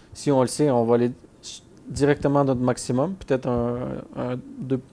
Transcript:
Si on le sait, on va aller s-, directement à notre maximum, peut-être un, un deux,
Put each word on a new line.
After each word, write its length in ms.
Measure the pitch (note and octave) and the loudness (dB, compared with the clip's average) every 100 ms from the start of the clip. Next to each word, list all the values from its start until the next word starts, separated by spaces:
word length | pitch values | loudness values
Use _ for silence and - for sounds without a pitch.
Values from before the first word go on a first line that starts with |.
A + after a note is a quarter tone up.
| - | -20
Si 180 | - C#3+ | -6 2
on 100 | C3+ | 4
le 60 | B2 | 2
sait, 220 | - D3 | 2 2
on 140 | A#2+ | 4
va 120 | A2+ A#2+ | 4 4
aller 160 | B2 - - - | 2 -2 -16 -20
s-, 200 | - - - - - | -20 -20 -20 -20 -12
directement 540 | - C#3+ C#3+ D3 C#3+ | 0 2 2 2 2
à 20 | |
notre 180 | C3+ B2 | 2 2
maximum, 540 | B2 B2 - B2 E3 F#3+ | 0 -2 -2 -2 -2 -4
peut-être 320 | - C3 C3 | -2 -2 0
un, 400 | A#2+ A#2+ B2 C3 - - C3 | -2 -2 -4 -6 -8 -10 -8
un 240 | B2 B2+ - - | -6 -8 -10 -12
deux, 220 | B2+ C3 - | -4 -4 -6